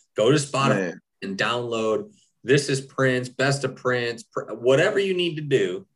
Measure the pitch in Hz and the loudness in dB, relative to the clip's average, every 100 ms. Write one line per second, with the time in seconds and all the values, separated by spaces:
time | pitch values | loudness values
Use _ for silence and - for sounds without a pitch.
0 | _ - 110 147 139 131 139 101 92 - | _ 0 2 2 0 0 0 0 -2 -8
1 | _ _ 98 98 107 120 120 113 110 107 | _ _ -10 -4 -2 -2 -4 -2 0 -2
2 | - - _ _ 110 143 - 135 - - | -4 -16 _ _ 2 2 2 -2 -4 0
3 | 131 127 123 - 135 139 127 - 127 123 | 0 0 -2 -2 0 0 -2 -4 -2 0
4 | 120 113 - - - 113 120 135 190 202 | -2 -6 -10 -10 -10 -2 4 4 4 2
5 | 196 180 175 156 151 131 92 92 - | 0 0 -2 -4 0 0 0 -4 -10